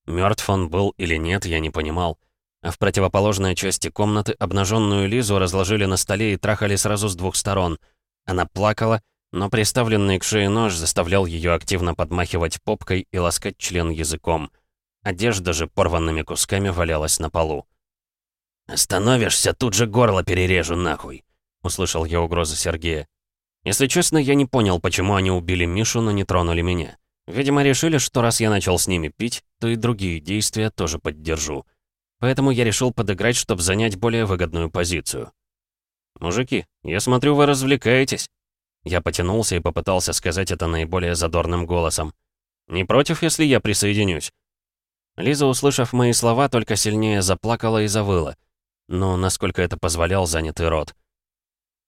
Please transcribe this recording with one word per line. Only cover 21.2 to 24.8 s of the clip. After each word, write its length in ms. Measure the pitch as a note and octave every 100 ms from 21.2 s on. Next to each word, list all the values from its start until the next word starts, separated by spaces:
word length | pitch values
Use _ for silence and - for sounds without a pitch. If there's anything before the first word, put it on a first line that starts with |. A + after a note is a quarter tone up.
| _ _ _ _
услышал 440 | F2 - F2+ E2 E2
я 160 | E2+
угрозы 340 | E2+ E2+ D#2+ D2+
Сергея. 500 | F2+ E2 E2 D#2 D2 _ _ _ _ _
Если 220 | - G2 C3+
честно, 300 | F3 - D#3+
я 180 | C3+
не 120 | C#3+ C3+
понял, 340 | C3 G#2 F2+